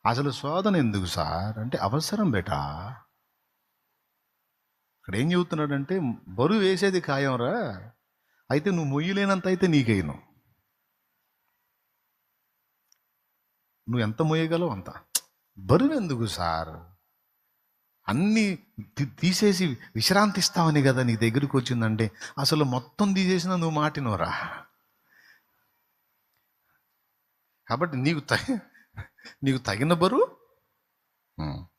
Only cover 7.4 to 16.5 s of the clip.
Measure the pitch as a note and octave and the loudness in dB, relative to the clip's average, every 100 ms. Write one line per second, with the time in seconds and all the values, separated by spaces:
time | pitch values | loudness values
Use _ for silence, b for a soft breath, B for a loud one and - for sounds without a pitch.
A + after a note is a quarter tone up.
7.4 | B2 A#3 D#3+ F#2+ G#2+ _ _ _ _ _ | -2 -2 -4 -8 -16 _ _ _ _ _
8.4 | _ C#3 F3+ F3 D3 C#3 E3+ G3 G3 F#3+ | _ 0 2 0 0 -2 -2 0 0 0
9.4 | F#3 F#3 F#3 D3+ A#2 G2+ D#2 C2 _ _ | 0 2 4 4 4 2 0 -8 _ _
10.4 | _ _ _ _ _ _ _ _ _ _ | _ _ _ _ _ _ _ _ _ _
11.4 | _ _ _ _ _ _ _ _ _ _ | _ _ _ _ _ _ _ _ _ _
12.4 | _ _ _ _ _ _ _ _ _ _ | _ _ _ _ _ _ _ _ _ _
13.4 | _ _ _ _ - A#2+ G#2+ A2+ D#3 D#3+ | _ _ _ _ -4 -2 -2 0 0 0
14.4 | D#3+ E3 F3 G2 F#2 - _ - _ _ | 0 -2 -2 -6 -10 -16 _ -10 _ _
15.4 | _ - F#2+ D3+ C#4 D4+ F3+ B2 A2+ - | _ -16 2 4 4 0 -2 -2 -4 -2
16.4 | E2+ | -2